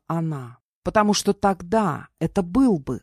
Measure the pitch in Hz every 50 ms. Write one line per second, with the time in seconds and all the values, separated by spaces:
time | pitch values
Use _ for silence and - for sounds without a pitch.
0 | _ - 160 170 165 160 151 139 123 123 123 _ _ _ _ _ - 180 - 214
1 | 208 208 202 - - 202 196 - - 196 190 170 180 175 214 226 208 170 135 -
2 | - - _ - 165 - - 202 180 175 175 262 269 247 196 147 135 - 123 95